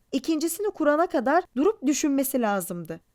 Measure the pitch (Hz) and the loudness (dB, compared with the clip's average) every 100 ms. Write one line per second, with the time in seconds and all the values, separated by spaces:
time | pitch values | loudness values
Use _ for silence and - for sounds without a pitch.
0 | _ 269 - 320 320 - 415 - 294 294 | _ -4 -2 -2 -2 -4 -4 0 2 2
1 | 359 330 233 330 359 240 349 440 262 277 | 2 0 2 0 0 0 0 0 0 0
2 | 311 277 269 262 220 202 180 175 165 165 | 0 0 0 0 0 -2 -4 -8 -10 -14
3 | _ | _